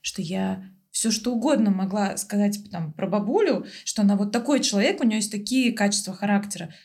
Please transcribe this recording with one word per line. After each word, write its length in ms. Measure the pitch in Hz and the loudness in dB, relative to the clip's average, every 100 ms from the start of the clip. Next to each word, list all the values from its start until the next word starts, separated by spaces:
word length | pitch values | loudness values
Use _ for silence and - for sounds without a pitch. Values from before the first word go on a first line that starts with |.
что 200 | - - | -10 -6
я 420 | 160 190 190 - - - _ | -6 -2 -2 -4 -8 -20 _
всё 200 | - 226 | -4 -2
что 220 | 208 247 | -2 -2
угодно 380 | 240 285 269 208 | 0 2 4 4
могла 440 | 185 190 208 196 - | 2 0 0 -2 -2
сказать, 420 | - 202 202 208 - | -2 0 0 0 -8
там, 220 | 175 156 | -8 -6
про 140 | - 196 | -4 -2
бабулю, 580 | 208 202 349 392 208 - - | 0 2 2 2 0 -4 -12
что 180 | - - | -6 2
она 140 | 202 196 | 4 4
вот 160 | 208 | 2
такой 300 | 240 240 285 | -2 2 2
человек, 400 | - 202 269 403 | 2 2 2 2
у 20 | |
неё 140 | 240 214 | 2 0
есть 140 | 208 | -2
такие 400 | 208 208 262 240 | -6 -2 0 2
качества 400 | 226 202 202 - | 2 0 0 -4
характера. 600 | 185 202 202 202 - - - | -4 0 0 0 -8 -12 -16